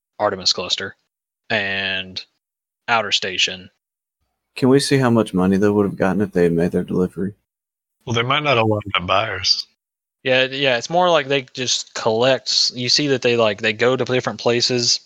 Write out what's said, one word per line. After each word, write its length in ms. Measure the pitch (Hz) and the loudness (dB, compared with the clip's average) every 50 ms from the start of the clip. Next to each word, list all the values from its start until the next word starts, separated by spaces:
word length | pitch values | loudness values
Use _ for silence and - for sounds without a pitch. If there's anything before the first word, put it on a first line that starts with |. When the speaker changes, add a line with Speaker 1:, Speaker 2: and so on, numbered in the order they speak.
| _ _ _ - | _ _ _ -2
Speaker 1:
Artemis 340 | 107 104 98 92 90 98 | -2 -2 -2 0 -2 -2
Cluster 440 | - - 90 92 - - 98 95 - _ _ _ _ _ _ _ _ _ _ - | -2 -2 -2 -4 -4 -6 -6 -12 -14 _ _ _ _ _ _ _ _ _ _ -4
and 760 | 113 104 98 98 98 98 98 95 95 95 95 92 92 - - _ _ _ _ _ _ _ _ _ _ _ - - | -2 -2 -2 -2 -4 -4 -4 -4 -4 -6 -8 -10 -12 -14 -16 _ _ _ _ _ _ _ _ _ _ _ -4 -2
Outer 240 | 117 113 104 98 | 0 0 0 0
Station. 580 | 92 - - 95 90 90 - 92 92 92 90 - _ _ _ _ _ _ _ _ _ _ _ _ _ _ _ _ - | -2 -2 -4 -4 -2 -2 -2 -4 -4 -10 -16 -20 _ _ _ _ _ _ _ _ _ _ _ _ _ _ _ _ -6
Speaker 2:
Can 120 | - 135 127 | 0 2 4
we 80 | 135 139 | 4 4
see 160 | 135 - 143 135 | 4 2 2 2
how 120 | 131 120 | 2 4
much 240 | 117 113 104 - - | 4 2 2 0 0
money 220 | 90 92 95 95 95 | 0 2 2 2 4
they 100 | 104 104 | 2 2
would 160 | 104 104 101 | 4 2 2
have 120 | 92 - | 0 0
gotten 260 | - 95 95 92 98 | 0 0 0 0 0
if 100 | 104 92 | -2 0
they 120 | - 87 87 | 2 2 2
had 80 | 85 | 2
made 180 | 85 85 87 87 | 2 2 0 0
their 140 | - 90 87 | 0 -2 -4
delivery? 500 | - 90 92 90 90 - - 95 101 - _ _ _ _ _ _ _ _ _ _ _ _ _ - | -2 -2 -2 -2 -2 -4 -6 -8 -8 -8 _ _ _ _ _ _ _ _ _ _ _ _ _ -8
Speaker 3:
Well, 80 | 127 117 | -4 -2
they 80 | 120 | -2
might 220 | 120 127 139 151 151 | 0 0 0 0 2
not 120 | 147 127 | 2 2
have 100 | 117 113 107 | 2 2 2
wanted 240 | 107 104 - 101 98 | 0 -2 -4 -4 -4
the 60 | 92 | -2
buyers. 640 | 90 95 95 101 113 110 98 90 85 - - - - _ _ _ _ _ _ _ _ _ _ _ | 0 2 0 0 0 -2 -6 -4 -2 -2 -2 -2 -4 _ _ _ _ _ _ _ _ _ _ _
Speaker 1:
Yeah, 220 | - 131 127 131 131 | -2 0 2 2 2
yeah, 340 | 131 135 139 143 135 123 117 | 0 -2 -2 0 0 0 0
it's 100 | - - | -2 -2
more 220 | 165 180 180 175 | 0 2 2 4
like 160 | 165 151 135 135 | 4 2 2 0
they 140 | 139 143 | -2 -2
just 500 | 127 - - 135 127 117 - - - - | -2 -6 -10 -8 -4 -4 -4 -4 -6 -10
collect. 760 | - - - 117 110 113 123 135 131 120 - - - - - - - | -8 -4 -2 0 0 2 2 2 2 0 -2 -2 0 0 0 0 -2
You 140 | 123 123 123 | -4 -2 0
see 200 | - - 147 143 | 0 2 2 2
that 120 | 135 120 | 0 0
they, 160 | - 123 120 | 2 0 2
like, 240 | 117 113 107 104 101 | 2 2 0 0 0
they 140 | 110 110 107 | -2 -2 0
go 200 | 110 120 123 131 | 2 2 2 2
to 100 | 123 120 | 0 0
different 340 | 117 127 127 - 123 104 - | 0 -2 -2 -2 -2 -4 -2
places, 600 | - 120 117 120 117 - 127 120 120 117 - - _ | 0 0 0 2 0 0 0 0 0 0 -2 -4 _